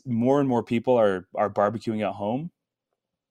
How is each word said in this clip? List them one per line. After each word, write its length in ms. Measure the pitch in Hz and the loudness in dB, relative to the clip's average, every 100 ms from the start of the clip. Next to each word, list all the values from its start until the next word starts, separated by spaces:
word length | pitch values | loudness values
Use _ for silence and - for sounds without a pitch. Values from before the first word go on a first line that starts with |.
| - | -6
more 340 | 117 120 143 | 0 2 2
and 80 | 139 | 2
more 160 | 120 | 0
people 340 | 107 117 113 123 | 0 -2 2 4
are, 300 | 107 95 90 - | 4 0 -4 -4
are 140 | 104 | -2
barbecuing 540 | 104 104 113 - 107 | 2 0 0 -6 -4
at 100 | 104 | -4
home, 360 | 98 101 123 170 _ _ _ _ _ _ _ _ | -4 -6 -6 -8 _ _ _ _ _ _ _ _